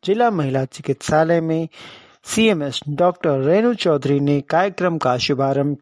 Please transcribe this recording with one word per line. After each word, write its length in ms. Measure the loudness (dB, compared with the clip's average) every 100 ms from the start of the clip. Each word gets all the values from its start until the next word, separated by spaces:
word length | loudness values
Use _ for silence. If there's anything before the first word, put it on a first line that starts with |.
जिला 260 | -2 2 2
महिला 340 | 2 -2 -2
चिकित्सालय 760 | -4 -8 -6 -6 0 2 2 2
में 280 | 0 -4 -4 -10 -20 -20 -20 _
सीएमएस 560 | -8 0 2 2 -2 -8 -8
डॉक्टर 520 | 0 0 2 0 0
रेणु 340 | 2 2 2
चौधरी 460 | 0 0 0 2 0
ने 200 | 2 0
कार्यक्रम 580 | 0 0 0 0 -2 0
का 200 | -2 -2
शुभारंभ 580 | -2 -2 0 0 -2 -2